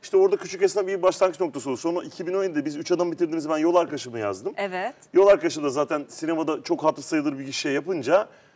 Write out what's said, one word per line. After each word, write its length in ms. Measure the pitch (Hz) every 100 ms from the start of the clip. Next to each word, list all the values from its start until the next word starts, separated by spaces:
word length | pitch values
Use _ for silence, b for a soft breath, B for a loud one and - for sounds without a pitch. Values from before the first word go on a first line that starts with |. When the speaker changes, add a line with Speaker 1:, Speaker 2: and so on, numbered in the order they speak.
Speaker 1:
İşte 140 | - 196
orada 200 | 190 185
Küçük 240 | 175 180
Esnaf 240 | 190 202 190
iyi 100 | 196
bir 40 |
başlangıç 380 | 180 180 185 170
noktası 300 | 175 139 131
oldu. 80 | 127
Sonra 260 | 165 170 160
iki 220 | - 170
bin 60 |
on 100 | 190
yedide 220 | 190 151 143
biz 120 | 147
Üç 140 | 160
Adam 200 | 175 175
Bitirdiniz, 380 | 160 170 165 151
ben 80 | 156
Yol 180 | 160 175
Arkadaşımı 440 | 165 139 127 117
yazdım. 340 | 104 95 139 -
Speaker 2:
Evet. 380 | 196 180 208 - _
Speaker 1:
Yol 140 | 175 196
Arkadaşı 360 | 202 165 147
da 60 | 147
zaten 360 | 127 147 151 139
sinemada 560 | - 160 160 156 151
çok 200 | 135 165
hatır 200 | 156 151
sayılır 360 | 139 160 147 135
bir 120 | 135
şey 220 | 131 151
yapınca, 540 | 139 143 180 127 180 214 b b